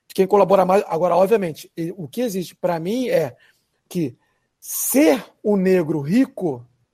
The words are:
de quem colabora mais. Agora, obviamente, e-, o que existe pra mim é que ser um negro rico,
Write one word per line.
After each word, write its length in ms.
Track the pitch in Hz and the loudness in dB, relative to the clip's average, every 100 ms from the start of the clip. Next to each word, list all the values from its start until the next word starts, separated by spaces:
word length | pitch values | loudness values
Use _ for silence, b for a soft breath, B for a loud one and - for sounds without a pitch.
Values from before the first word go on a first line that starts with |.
| - | -6
de 80 | - | -2
quem 100 | 190 | 2
colabora 400 | 208 185 190 180 | 4 4 4 4
mais. 180 | 196 - | 2 0
Agora, 280 | 160 175 175 | -2 0 2
obviamente, 560 | 190 226 175 147 - - | 2 2 -2 -8 -14 -10
e-, 160 | 170 196 | -10 -10
o 120 | 151 | -10
que 140 | 226 | -6
existe 340 | 247 185 165 - | -4 -4 -8 -6
pra 240 | 175 165 | -4 -4
mim 300 | 165 247 240 | -4 -4 -2
é 260 | 170 143 - b b b _ _ | 0 -2 -6 b b b _ _
que 300 | 180 143 - _ _ _ _ | -6 -6 -8 _ _ _ _
ser 640 | - - - 254 320 262 - _ | -12 -8 -2 2 4 2 -4 _
um 120 | 214 202 | -2 0
negro 460 | 185 185 156 160 | 2 2 0 -4
rico, 680 | 139 226 269 - 180 123 120 _ _ | 0 0 0 -2 -6 -6 -12 _ _